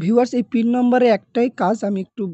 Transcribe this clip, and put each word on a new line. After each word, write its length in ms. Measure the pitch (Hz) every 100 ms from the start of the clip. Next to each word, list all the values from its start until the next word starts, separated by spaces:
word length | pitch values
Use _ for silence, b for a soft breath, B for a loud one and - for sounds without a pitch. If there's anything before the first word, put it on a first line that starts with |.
ভিউয়ার্স 300 | 170 233 247 247
এই 60 | 220
পিন 140 | 233 226 247
নাম্বারে 300 | 247 247 247 202
একটাই 320 | - - 240 -
কাজ, 140 | 185 220 202
আমি 100 | 196 185
একটু 160 | - 196